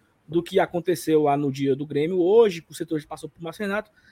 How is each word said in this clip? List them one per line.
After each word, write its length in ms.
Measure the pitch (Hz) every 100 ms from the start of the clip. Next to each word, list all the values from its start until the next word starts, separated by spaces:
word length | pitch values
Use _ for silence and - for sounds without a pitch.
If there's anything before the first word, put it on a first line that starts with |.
| _ _ -
do 160 | 165
que 160 | 170 190
aconteceu 640 | 160 175 185 160 156 156
lá 140 | 147 143
no 120 | 143
dia 280 | 139 139 135
do 80 | 151
Grêmio 340 | 139 156 185
hoje, 420 | 175 226 220 165
que 100 | -
o 20 | 147
setor 260 | 165 156 -
passou 220 | 156 151
pro 120 | -
Márcio 220 | 165 165
Renato. 260 | 202 208 208 _ _